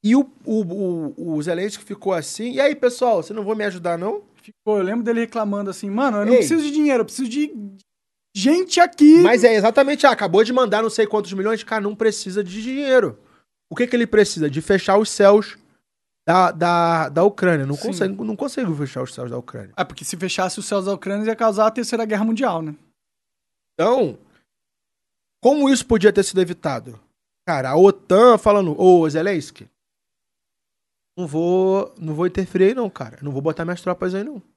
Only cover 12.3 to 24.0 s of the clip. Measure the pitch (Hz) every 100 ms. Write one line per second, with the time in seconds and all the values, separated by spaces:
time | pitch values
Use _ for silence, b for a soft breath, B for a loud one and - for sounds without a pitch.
12.3 | 190 185 196 226 269 285 254 175 113 b
13.3 | b _ _ _ 165 202 240 233 214 202
14.3 | - 151 139 - 196 - 196 220 - 196
15.3 | 208 202 - _ _ _ _ _ _ -
16.3 | 180 180 156 175 175 170 165 160 147 202
17.3 | 202 185 160 135 147 220 180 190 202 220
18.3 | 208 277 - 220 147 139 131 127 - 123
19.3 | 123 123 120 98 - - - - 175 185
20.3 | - 185 - 196 202 190 196 190 202 214
21.3 | 226 226 208 214 220 233 226 220 208 220
22.3 | 220 262 165 160 151 _ _ _ _ _
23.3 | _ _ _ _ - 180 262